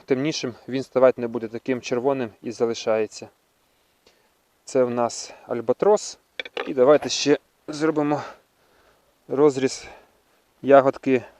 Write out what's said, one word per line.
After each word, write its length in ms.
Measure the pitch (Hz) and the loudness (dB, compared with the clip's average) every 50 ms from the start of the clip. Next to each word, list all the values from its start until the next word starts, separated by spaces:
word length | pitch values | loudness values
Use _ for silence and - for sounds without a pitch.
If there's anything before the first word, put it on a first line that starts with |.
| - | 0
темнішим 500 | - 139 127 135 156 156 - - 131 107 - - - | -2 -2 -2 -2 -4 -4 -6 -6 -8 -10 -10 -12 -8
він 160 | 120 135 127 | -8 -8 -6
ставати 380 | - - 127 127 131 120 - | -4 0 4 4 4 4 2
не 60 | 120 117 | -4 -6
буде, 200 | 113 120 117 110 | -6 -6 -8 -8
таким 340 | 113 117 - - 131 123 | -10 -8 -6 -4 -4 -4
червоним 480 | - - 131 123 117 139 139 135 127 110 101 _ | -4 -4 -4 -2 -2 -2 -2 -2 -4 -8 -10 _
і 100 | - 117 | -12 -12
залишається. 800 | 110 - 120 117 113 - - 120 110 110 110 104 - - - 107 _ _ _ _ _ _ _ _ _ _ _ _ _ _ _ _ _ _ _ _ _ _ _ _ _ _ _ | -6 -4 -2 -2 -2 -4 -2 -2 -2 0 -2 -4 -8 -14 -20 -20 _ _ _ _ _ _ _ _ _ _ _ _ _ _ _ _ _ _ _ _ _ _ _ _ _ _ _
Це 200 | - - 135 127 | -4 0 0 0
в 60 | 120 | 0
нас 440 | 120 123 120 113 - - - - - - - - | 0 -2 -2 -2 -4 -6 -14 -14 -18 -18 -12 -10
Альбатрос. 720 | 123 117 113 113 123 - - 196 214 202 - - - - _ _ _ - - - - - - - | -8 -6 -2 -2 -2 0 2 2 2 2 0 -4 -16 -18 _ _ _ -16 -14 -12 -10 -10 -8 -4
І 60 | 160 | 0
давайте 360 | 131 123 135 151 135 - 131 | 2 4 6 4 4 2 -2
ще 280 | - - - 139 147 - _ _ _ _ _ - | -6 -2 0 0 0 0 _ _ _ _ _ -14
зробимо 540 | 151 147 151 160 156 151 147 147 151 139 - - - _ _ _ _ _ _ _ _ _ _ _ _ _ _ _ _ _ _ - | -8 -4 -2 -2 0 0 -2 -2 -2 -4 -6 -10 -16 _ _ _ _ _ _ _ _ _ _ _ _ _ _ _ _ _ _ -6
розріз 600 | - 131 147 151 131 135 131 131 - - - - - - - _ _ _ _ _ _ _ _ _ _ _ | 0 4 4 4 4 2 -2 -2 -2 -4 -14 -18 -20 -20 -20 _ _ _ _ _ _ _ _ _ _ _
ягодки 600 | - 127 139 139 131 135 127 - - 131 131 123 113 - - _ | 2 6 6 8 8 6 2 -2 0 0 0 0 0 -4 -20 _